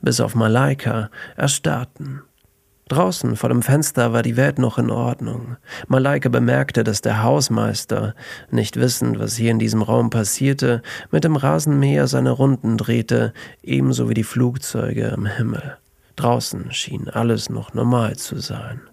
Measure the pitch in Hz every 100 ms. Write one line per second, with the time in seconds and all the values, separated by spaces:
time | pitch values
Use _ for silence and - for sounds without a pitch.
0 | - 120 113 113 110 113 139 139 - 113
1 | 107 - - - 143 139 156 - 123 -
2 | 143 135 - _ _ _ _ _ _ -
3 | 185 175 120 113 120 123 117 139 151 -
4 | 120 117 120 117 139 139 123 - 117 110
5 | 123 123 113 117 120 120 - - - 131
6 | 131 143 135 123 120 131 139 - 113 104
7 | 113 107 113 143 131 110 110 107 - 107
8 | 107 - - - - 120 107 117 123 120
9 | 120 110 107 117 113 113 110 110 107 120
10 | 120 117 104 - 135 139 131 117 - -
11 | - 160 160 151 139 156 151 139 139 143
12 | 135 131 127 127 135 131 113 110 113 117
13 | 110 120 113 - - - - 135 135 123
14 | 117 113 110 131 123 131 - 113 110 110
15 | 113 110 107 101 113 117 139 - _ _
16 | _ - 117 120 117 - 120 - - -
17 | - 113 117 110 - 113 107 - 120 123
18 | 110 104 - - - - - 117 -